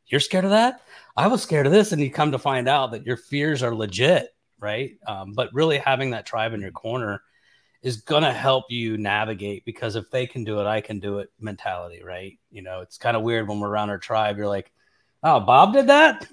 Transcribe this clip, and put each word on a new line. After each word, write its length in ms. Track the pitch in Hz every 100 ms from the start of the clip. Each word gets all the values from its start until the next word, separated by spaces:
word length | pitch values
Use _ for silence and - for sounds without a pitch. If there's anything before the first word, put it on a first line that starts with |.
| _
"You're 120 | 143
scared 260 | - 185 190
of 60 |
that? 300 | 214 240 254 _ - - -
I 120 | 185
was 160 | 240
scared 240 | - 156 135
of 40 |
this." 200 | 202 202
And 100 | 156
you 80 | 135
come 220 | - 151
to 80 | 131
find 280 | 143 131 123
out 220 | 143 127
that 140 | 113 117
your 120 | 120
fears 440 | - 143 151 139
are 140 | 123 113
legit, 600 | 107 92 139 165 120 _ _ _
right? 380 | 104 110 135 - 110
Um, 280 | 98 98
but 200 | 107 147
really 240 | 131 160 139
having 320 | 139 131 135
that 160 | 113 -
tribe 280 | 113 113
in 80 | 110
your 100 | 95
corner 500 | - 113 127 107 101 - _ _ _ _ _
is 180 | 127 113
gonna 300 | - 151 156
help 340 | 117 139 131 -
you 260 | 120 113 107
navigate, 720 | 104 104 110 98 101 98 -
because 300 | - 117 107
if 160 | 95
they 160 | 127 123
can 160 | 127
do 160 | 110 104
it, 60 | 101
I 160 | 107
can 180 | - 104
do 180 | 101 101
it 140 | 95 _
mentality, 640 | 107 98 104 90 87 87
right? 340 | 90 90 98 - _
You 100 | 107
know, 200 | 92 92
it's 180 | 90 -
kinda 200 | 120 117
weird 280 | 117 113 104
when 120 | 104
we're 100 | 104
around 200 | 104 104
our 80 | 98
tribe, 400 | - 110 104 101
you're 100 | 104
like, 240 | 98 - _ _ _ _ _
"Oh, 160 | 160 135
Bob 340 | 98 127 202
did 140 | 269 240
that? 400 | 277 311 214 -